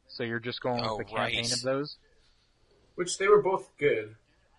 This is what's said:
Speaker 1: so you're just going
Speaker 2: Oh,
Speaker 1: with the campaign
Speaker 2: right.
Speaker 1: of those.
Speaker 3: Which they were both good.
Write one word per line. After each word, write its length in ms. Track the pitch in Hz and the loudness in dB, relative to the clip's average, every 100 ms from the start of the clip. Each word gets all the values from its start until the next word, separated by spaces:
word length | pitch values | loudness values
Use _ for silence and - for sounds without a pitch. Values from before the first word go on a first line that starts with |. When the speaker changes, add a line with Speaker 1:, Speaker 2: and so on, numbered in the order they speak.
| - | -14
Speaker 1:
so 140 | - | -6
you're 160 | 120 117 | -2 -2
just 220 | 117 120 | -4 -4
going 200 | 131 120 | -2 -2
Speaker 2:
Oh, 140 | 113 107 | -2 -4
Speaker 1:
with 100 | 107 | -4
the 60 | 110 | -2
campaign 280 | 110 117 117 | -2 -2 -4
Speaker 2:
right. 80 | |
Speaker 1:
of 80 | 120 | -4
those. 360 | 127 135 151 - _ _ _ _ _ _ _ _ _ | -2 -2 -4 -10 _ _ _ _ _ _ _ _ _
Speaker 3:
Which 240 | - 175 - | -8 -6 -2
they 100 | 196 | 6
were 140 | 214 | 6
both 340 | 185 190 - _ | 6 0 -4 _
good. 380 | 143 113 107 110 _ _ _ | 2 2 -2 -14 _ _ _